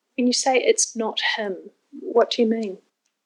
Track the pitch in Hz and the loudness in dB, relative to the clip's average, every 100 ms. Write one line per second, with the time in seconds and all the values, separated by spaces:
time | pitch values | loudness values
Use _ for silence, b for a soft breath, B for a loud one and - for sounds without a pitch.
0 | _ - 247 240 277 262 - 233 - 226 | _ 0 0 2 2 2 2 2 0 -2
1 | 220 - - - 208 175 175 _ _ - | -4 -4 -4 -4 -4 -6 -12 _ _ -14
2 | - - 226 - 226 226 214 185 _ _ | 0 2 2 2 2 2 -4 -10 _ _
3 | _ _ | _ _